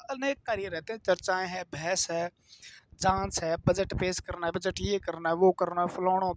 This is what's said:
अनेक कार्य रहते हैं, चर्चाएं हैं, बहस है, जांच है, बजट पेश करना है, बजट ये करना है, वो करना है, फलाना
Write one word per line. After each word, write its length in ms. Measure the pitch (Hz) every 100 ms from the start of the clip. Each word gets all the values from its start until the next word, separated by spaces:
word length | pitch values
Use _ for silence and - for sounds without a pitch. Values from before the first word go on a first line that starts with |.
| -
अनेक 320 | 269 277 277
कार्य 260 | - 208 196
रहते 240 | 165 156
हैं, 60 | 220
चर्चाएं 460 | - 180 - 185 185
हैं, 160 | 185 175
बहस 440 | 151 165 185 -
है, 180 | 170 175 - _ - - - _ -
जांच 420 | 190 190 196 -
है, 120 | 160 170 -
बजट 260 | 180 190 -
पेश 240 | 185 180
करना 260 | - 175 170
है, 40 |
बजट 280 | 180 185 180
ये 180 | 190 196
करना 280 | - 165 165
है, 60 | 170
वो 160 | 185
करना 280 | 180 175 175
है, 60 | 180
फलाना 440 | 185 185 185 185